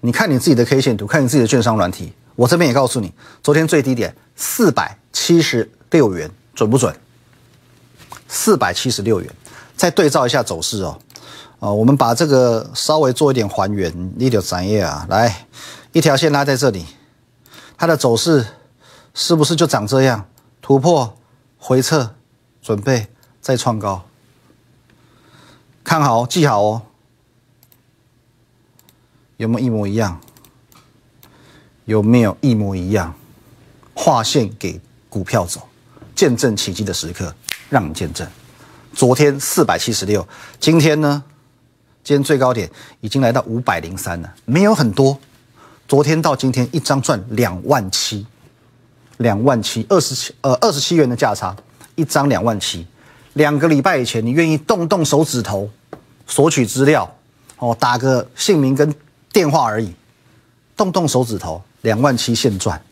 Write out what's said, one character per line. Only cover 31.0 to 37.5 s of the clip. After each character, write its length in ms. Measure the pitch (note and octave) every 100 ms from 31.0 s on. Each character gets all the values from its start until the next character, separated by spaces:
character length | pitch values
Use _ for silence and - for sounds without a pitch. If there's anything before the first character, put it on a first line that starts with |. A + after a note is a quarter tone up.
| _ _ - _ - - _ _
有 160 | - A2
没 200 | G#2 B2
有 160 | A2+ -
一 140 | B2
模 220 | A2+ G2+ F#2+
一 160 | F2+
样？ 200 | G#2 E2 D#2+ - - _ _ _ _ _
画 280 | - - C3
线 260 | A2 D3 G#2 G#2
给 200 | F#2 F2 _ _ _
股 160 | G#2
票 200 | F2+ A2+
走， 160 | F2 - - _ _ - -
见 220 | - E3+ A#2
证 200 | C3 G2+
奇 160 | -
迹 120 | F2+
的 100 | G2+
时 180 | F2+ D#2+
刻， 220 | E2+ F2 - -